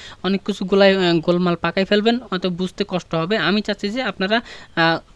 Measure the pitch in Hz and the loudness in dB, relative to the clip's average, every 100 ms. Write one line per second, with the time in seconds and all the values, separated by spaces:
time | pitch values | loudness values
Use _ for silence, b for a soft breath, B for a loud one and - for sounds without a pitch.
0 | B B 185 196 - 190 185 196 196 190 | B B -4 -2 -4 -6 0 4 6 6
1 | 180 170 170 180 180 170 170 190 190 208 | 4 2 2 2 2 0 -2 -2 0 2
2 | 220 240 247 185 185 170 185 - 196 180 | 2 0 -2 -4 -4 -4 -4 -4 -4 -6
3 | - 165 165 220 160 208 202 196 202 247 | -4 -4 -2 0 0 0 -2 -4 -4 -4
4 | 233 - 190 226 - B B - 165 165 | -6 -4 -2 -2 -4 B B 0 0 0
5 | - | -6